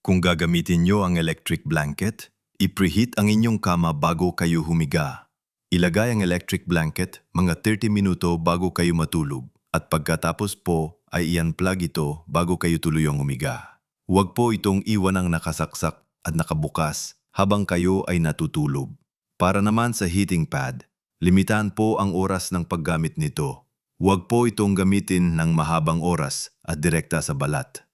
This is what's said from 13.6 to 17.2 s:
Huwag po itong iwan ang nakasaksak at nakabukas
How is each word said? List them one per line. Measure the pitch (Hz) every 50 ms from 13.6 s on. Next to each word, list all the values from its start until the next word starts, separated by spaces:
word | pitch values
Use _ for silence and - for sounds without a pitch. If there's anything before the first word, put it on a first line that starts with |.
| - - - _ _ _ _ _ _ -
Huwag | 90 95 98 90 -
po | - 120 120 113
itong | 98 101 104 98 98 98 104
iwan | 110 104 92 95 92 95
ang | 90 90
nakasaksak | 85 80 - 85 80 - - - - - - 80 - _
at | _ _ _ _ _ - 78
nakabukas | 82 80 - 82 78 76 73 - - 80 76 73 - - - - _